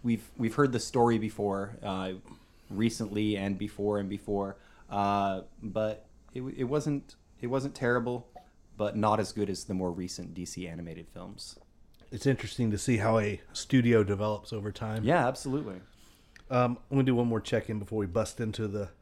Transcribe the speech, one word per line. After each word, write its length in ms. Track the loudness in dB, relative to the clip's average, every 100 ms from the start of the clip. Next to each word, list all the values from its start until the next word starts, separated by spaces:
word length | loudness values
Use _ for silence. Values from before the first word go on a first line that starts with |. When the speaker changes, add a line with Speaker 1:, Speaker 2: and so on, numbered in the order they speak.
Speaker 1:
we've, 260 | 2 0 -2 -2
we've 160 | -2
heard 180 | 4 4
the 80 | 2
story 380 | 0 4 6 6
before, 580 | 0 -2 -2 -2 -6 -8
uh, 300 | -6 -4 -4 -8 -14 -20 -20 -20 -8
recently 680 | 0 0 0 -4 0 0 0
and 220 | -2 -2
before 400 | -6 -2 0 0
and 80 | -2
before, 480 | -6 -2 -2 -2 -8 -18 -20 -6
uh, 500 | 0 2 2 2 -2 -8 -12
but 420 | -6 -2 -2 -4 -14 -20 -14 -10
it, 40 |
w-, 140 | -10 -6
it 100 | -2
wasn't, 500 | 0 0 -2 -4 -20 _ -10
it 60 | -2
wasn't 260 | -2 -2
terrible, 540 | -2 2 2 0 -6 -8 -20 -20 _ -20 -2
but 180 | -2 2
not 240 | 4 4
as 120 | 0
good 180 | -2 -2
as 140 | -2
the 100 | -4
more 180 | -2 -2
recent 440 | -2 -6 -8 -10 -10
D 100 | -10
C 220 | -8 -10
animated 400 | -10 -10 -12 -14
films. 460 | -14 -14 -14 -16 -18 -20 _ -20 -20 -12
Speaker 2:
It's 160 | -2 0
interesting 420 | 0 -2 -2 0
to 80 | 0
see 200 | 0 2
how 200 | 4 2
a 240 | 2 -4 -10
studio 500 | -12 2 4 8 6
develops 500 | 6 2 0 -2 -6
over 180 | -8 -6
time. 320 | -6 -4 0
Speaker 1:
Yeah, 240 | 2 4 2
absolutely. 540 | 0 -4 -4 -6 -12 -16 -20 -20 -20 -20 -20 -2
Speaker 2:
Um, 260 | 2 2 0 0
I'm 60 | 2
gonna 60 | 4
do 100 | 4
one 120 | 4
more 140 | 0
check-in 380 | 2 0 0 -6
before 180 | -2 -2
we 80 | 0
bust 340 | 0 0 -2
into 280 | -4 -2 -4
the 220 | -2 -6 -10